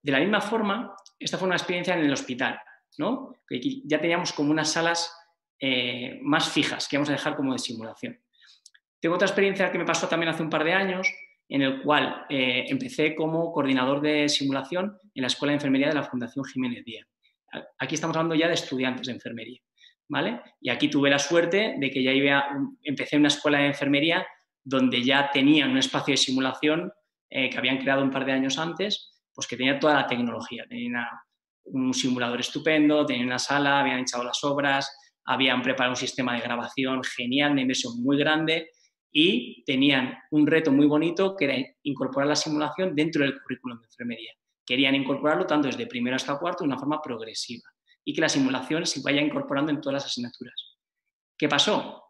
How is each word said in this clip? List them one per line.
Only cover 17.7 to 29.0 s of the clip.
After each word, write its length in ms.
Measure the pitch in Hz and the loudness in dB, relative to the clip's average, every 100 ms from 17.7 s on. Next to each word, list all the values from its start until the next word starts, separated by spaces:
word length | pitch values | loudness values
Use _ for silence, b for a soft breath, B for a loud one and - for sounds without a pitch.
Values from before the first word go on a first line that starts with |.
| _ | _
aquí 180 | 135 151 | -6 -4
estamos 200 | 165 160 | -2 0
hablando 180 | 165 | 0
ya 140 | 156 165 | 2 2
de 60 | |
estudiantes 540 | 165 - 131 131 120 120 | 0 -2 -2 -2 -4 -8
de 40 | |
enfermería, 480 | 107 117 113 110 127 _ _ b b _ | -10 -10 -12 -14 -16 _ _ b b _
¿vale? 320 | 143 180 240 B B | -2 -2 -4 B B
Y 120 | - | -4
aquí 180 | 120 - | 0 2
tuve 220 | 151 139 | 4 4
la 80 | 139 | 4
suerte 560 | - 170 170 190 - 135 | 4 2 4 2 0 -2
de 120 | 135 | -2
que 120 | 135 | 0
ya 100 | 127 | 2
iba, 340 | 135 143 143 143 139 139 - | 4 4 2 0 -4 -6 -6
empecé 360 | - 135 - 147 | -8 -6 0 4
una 100 | 147 | 4
escuela 300 | 139 151 147 | 4 2 4
de 80 | 143 | 2
enfermería 600 | 139 139 143 156 175 185 - _ _ | 0 0 2 2 0 -2 -12 _ _
donde 380 | - 131 127 123 | -2 2 2 2
ya 280 | 120 139 143 | 2 2 4
tenían 420 | 139 135 151 135 | 4 6 6 4
un 60 | 131 | 2
espacio 340 | 135 143 139 | 0 -2 0
de 40 | 131 | 0
simulación, 720 | - 131 131 131 151 156 185 - _ _ _ | 2 0 0 0 0 0 -2 -12 _ _ _
eh, 160 | - 127 | -2 -2
que 100 | - | 0
habían 200 | 127 131 | -2 0
creado 240 | 135 135 | 0 2
un 80 | 135 | 2
par 140 | 135 | 0
de 80 | 131 | -2
años 260 | 135 135 135 | 0 0 -2
antes, 640 | 160 170 196 208 | -4 -4 -4 -4